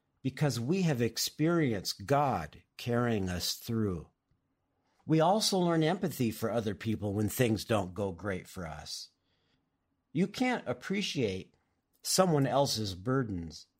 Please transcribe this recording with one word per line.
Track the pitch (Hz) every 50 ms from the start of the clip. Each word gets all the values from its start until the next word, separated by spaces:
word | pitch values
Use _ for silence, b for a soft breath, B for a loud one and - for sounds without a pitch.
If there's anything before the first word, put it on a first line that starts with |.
| _ _ _ _
because | - 131 135 - 151 143 113 117
we | 117 131 185 196
have | 185 160 143 117
experienced | 120 110 - - - - - - 151 165 170 170 156 127 110 95 - - - - 101
God | - 143 143 147 135 113 90 78 76 - - _ _ _ -
carrying | - 120 120 120 120 120 113 104 95 92
us | 90 87 - - -
through. | - - - 117 113 107 101 90 80 73 - _ _ _ _ _ _ _ _ _ _ _ _ _ _ _ _ _ _ _
We | - 156 156
also | 156 175 202 220 214 - 202 185
learn | 175 170 170 160
empathy | 156 156 180 - - 156 120 - 123 110
for | 104 - 113 107
other | 104 120 101 110 98
people | - - 110 107 101 101 101
when | 98 107 107 101
things | - - 127 110 110 101 -
don't | - 117 104 92 92
go | 87 107 101 95
great | 87 85 101 104 92 90 - -
for | - 95 87
us. | 80 76 76 78 - - - - - _ _ _ _ _ _ _ _ _ _ _ _ _ _ _ _ _ _ _ _
You | - 151 190 196
can't | - - 254 254 247 - -
appreciate | - 127 - - - 190 208 196 - - 151 120 101 92 92 - - _ _ _ _ _ _ _ _ _ _
someone | - - - - 185 180 156 143 139
else's | 120 113 139 143 - - 110 110 98 92
burdens | 87 95 120 131 135 127 107 98 85 82 80 82 - - _ _